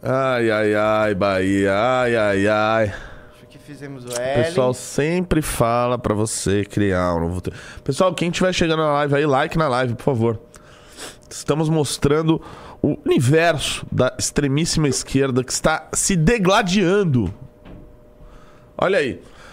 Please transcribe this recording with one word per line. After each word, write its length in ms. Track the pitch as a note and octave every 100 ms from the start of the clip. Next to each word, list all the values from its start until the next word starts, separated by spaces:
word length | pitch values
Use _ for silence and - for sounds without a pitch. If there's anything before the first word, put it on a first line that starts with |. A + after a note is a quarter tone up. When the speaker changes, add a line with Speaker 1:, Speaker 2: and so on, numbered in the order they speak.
Speaker 1:
Ai, 480 | A#2+ C3 C3+ B2 A#2
ai, 240 | G#2+ G#2+
ai, 400 | G#2 G#2+ G#2+ G#2+
Bahia. 600 | G2 G2+ F#2+ F#2+ G2 G2
Ai, 420 | G2 A#2+ B2+ B2 A#2
ai, 300 | G#2 G2 G2
ai. 460 | G#2+ G#2+ A2+ A2 - - - -
Speaker 2:
Acho 120 | - -
que 100 | C#3
fizemos 460 | - C#3 C#3+ C3+
o 40 | B2
Speaker 1:
O 40 |
Speaker 2:
L. 320 | A#2+ B2+ C#3+
Speaker 1:
pessoal 280 | D#3+ E3 B2+
sempre 720 | B2+ - - D3 F3 F3+ D#3
fala 560 | D3+ - A#2 A#2+ A#2+ B2
pra 160 | -
você 500 | G#2 A2 - - G2+
criar 500 | G2+ - G2+ F2+ F2+ E2+
um 40 |
novo 200 | E2 F2+
te-, 100 | F2+ - - -
pessoal, 300 | - C3+ F#3
quem 160 | F3 E3+
tiver 220 | E3+ F#3
chegando 240 | F3 E3+ D#3+
na 140 | D#3
live 200 | C#3+ D3 C#3+
aí, 100 | D3+
like 320 | C3 D#3 E3
na 100 | D#3
live, 260 | B2 B2+
por 100 | A2+
favor. 360 | - B2+ A2+ A2 - - - - - - - - -
Estamos 400 | - - D3 D#3+
mostrando 720 | D#3+ C#3 - C#3+ D3+ D#3+ D#3+ - - - -
o 160 | C3+ D3
universo 800 | - F4+ B2 D#3+ E3+ D3+ - - -
da 220 | - B2+ -
extremíssima 680 | - - C#3+ C#3 E3+ - D3+
esquerda 560 | B2+ - C#3 C3+ B2+
que 80 | B2
está 360 | - E3 D#3 -
se 240 | - - F#3+
degladiando. 1160 | D#3 A#3+ F3+ G3+ G3 F#3+ E3+ G3+ F#3+ B2+ F#2 - - - - - - - - - - - - - - -
Olha 200 | D3 G3
aí. 220 | C#3+ F2+ - - -